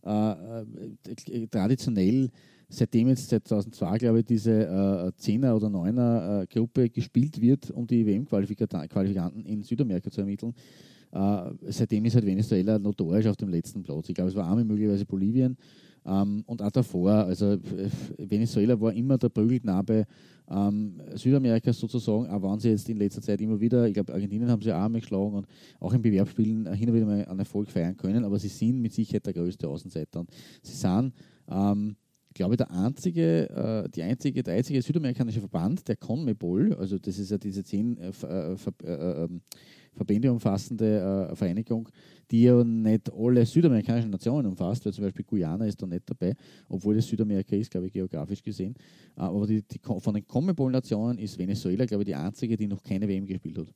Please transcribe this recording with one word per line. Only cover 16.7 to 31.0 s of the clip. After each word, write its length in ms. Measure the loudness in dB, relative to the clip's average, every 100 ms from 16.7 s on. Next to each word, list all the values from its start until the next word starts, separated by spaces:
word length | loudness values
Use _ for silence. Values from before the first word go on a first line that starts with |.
davor. 400 | 0 0 2 4
Also, 420 | 4 4 2 2
äh, 360 | 0 -2 -6 -4 -6 -8 -10
Venezuela 640 | -2 0 2 2 4 4
war 120 | 2
immer 260 | 0 0 2
der 100 | 2
Prügelknabe, 760 | 2 2 2 0 -2 2 2 0 -6 -20 _ -6
ähm, 520 | 0 0 0 -4 -8 -14 -2
Südamerikas 600 | 2 4 4 2 2 0
sozusagen, 520 | -2 -4 0 0 0
auch 120 | -2
wenn 200 | -2 0
sie 80 | 2
jetzt 200 | 2 0
in 100 | -2
letzter 220 | -2 -2
Zeit 200 | -4 -2
immer 180 | 0 0
wieder, 300 | 2 4 2
ich 60 |
glaube, 200 | 0 -4
Argentinien 340 | -4 -4 -2 0
haben 140 | 0
sie 100 | 0
auch 120 | 0
einmal 160 | 0 -2
geschlagen 340 | -4 -2 -2
und 140 | -4 -8 -16 -20 -10
auch 120 | 0
in 80 | 0
Bewerbsspielen, 680 | 2 2 2 0 0 0 -4
äh, 100 | -2
hin 120 | 2
und 60 |
wieder 120 | 2 2
mal 180 | 0
einen 160 | -2 -6
Erfolg 280 | -4 -4 -4
feiern 280 | -2 -2 -2
können, 280 | 0 0
aber 140 | 2 -2
sie 80 | -2
sind 340 | -2 0 2
mit 120 | 0
Sicherheit 340 | -2 -2 -2 -4
der 60 |
größte 360 | -4 -4 -4 -6
Außenseiter. 520 | -6 -8 -8 -8 -8
Und 100 | -10 -14 -20 -20
sie 140 | -18 -6
sind, 360 | 0 0